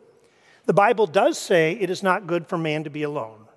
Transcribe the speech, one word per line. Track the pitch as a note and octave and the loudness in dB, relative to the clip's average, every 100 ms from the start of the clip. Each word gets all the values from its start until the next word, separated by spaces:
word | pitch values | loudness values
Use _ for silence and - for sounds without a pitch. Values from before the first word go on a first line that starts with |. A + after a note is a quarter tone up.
| _ _ _ _ _ _ - | _ _ _ _ _ _ 0
The | |
Bible | F#3 G#3 A3 G3 | 4 4 4 2
does | F#3 C4+ - | 2 2 0
say | - F3+ D#3+ | 2 2 2
it | A3+ F3+ | 0 -4
is | F3+ | -2
not | F#3+ F3 E3 | 0 -2 -2
good | F3 D#3+ | -6 -4
for | F3 | -4
man | D#3+ D3+ D#3 | -4 -4 -6
to | |
be | D3 | -8
alone. | D3 D3 A2 A2 - | -8 -8 -10 -14 -20